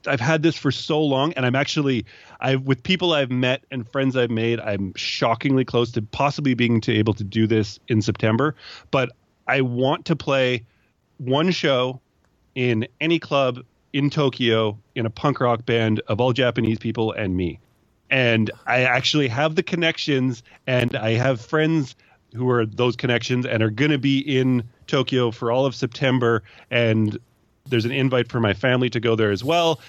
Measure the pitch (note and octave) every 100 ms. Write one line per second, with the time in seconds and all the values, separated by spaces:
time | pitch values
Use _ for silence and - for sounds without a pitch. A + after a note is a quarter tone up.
0 | - C#3 B2 D#3+ D#3+ - C#3+ C3 - D3+
1 | D3+ C3 D3 C3 B2+ C3 C#3+ D#3+ C#3 B2+
2 | - - - - B2+ C3+ C3+ C3 - F#3
3 | F3+ D3+ C3 B2+ B2+ C3+ - C3 A2+ C#3
4 | C3+ C3 A#2+ A2 A2+ A#2 A2 G2+ G2 -
5 | - - C#3 C3 C#3+ C3 B2+ A#2+ A#2 A#2
6 | G#2 - C#3+ C#3+ C#3 A#2+ A#2+ A#2 A#2 A2
7 | A2 A2+ G2+ A2 A2 A2 G#2 - - A2
8 | G#2 G#2 A2 A2 D3 - - - - C#3
9 | - - _ _ - C3+ B2+ A#2+ C3 D3+
10 | - D#3+ - C3+ B2+ B2 - _ _ _
11 | _ - B2+ C3+ F3+ E3+ D#3+ B2+ B2+ C3
12 | _ _ _ _ _ C3 B2 A2 A2 _
13 | D#3 E3 - C#3+ C3 B2 B2+ _ _ C#3+
14 | C#3+ D3+ C#3 - A#2+ A2 A2 G#2+ - -
15 | A2+ - D3 C3+ B2 A#2 A#2+ A#2 A2 G#2+
16 | - G#2+ B2+ A#2+ B2 A#2 A2 A2 A2+ A2+
17 | A2 - G2+ F#2 F2 - _ _ _ _
18 | _ C3+ B2 A2+ A2 - - B2 B2+ B2
19 | - D3+ C3+ A#2+ D#3 D#3+ - F3 E3 -
20 | - C3+ C3 A2+ - - - G#2 A#2+ A2
21 | A2 A2+ C3 A#2+ - D#3 D#3+ D#3+ C3 -
22 | _ _ _ A2+ B2+ A#2+ A2 G2+ B2 A#2
23 | B2 A#2+ A2+ B2+ B2 A#2 A2 G#2+ D3 D3
24 | C#3 C#3 C#3+ C3 C3 B2 A#2 - - C#3+
25 | C3 B2+ A#2+ A2 A#2+ B2 C3+ - A#2+ -
26 | C3+ B2+ A#2 A#2 - - - B2 A#2 A2
27 | G#2+ - - _ _ _ - A#2+ A#2 C#3
28 | C3 B2 A#2 B2 G#2+ F#2+ C3 B2+ B2+ A2
29 | A#2 A2 G#2+ G2 B2+ E3+ E3 D#3